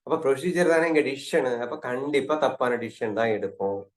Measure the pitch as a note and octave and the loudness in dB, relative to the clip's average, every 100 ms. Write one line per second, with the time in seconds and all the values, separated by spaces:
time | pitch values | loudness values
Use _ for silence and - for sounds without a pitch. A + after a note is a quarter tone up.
0 | - D#3+ - - F3+ F3 F3 E3 E3 D#3 | -2 0 2 0 0 2 4 4 4 2
1 | C3 C3+ - E3 B2+ A#2+ A#2+ D#3 B2+ B2 | 2 -4 -2 0 0 -2 -4 -6 -6 -4
2 | C#3+ C#3+ - D3+ C3 C3 B2 A#2+ A2+ - | 0 0 0 0 0 0 0 0 -4 -6
3 | A2+ G#2 A2+ G#2+ F#2+ - G2 G2 - | -4 0 0 0 -4 -4 -4 -4 -10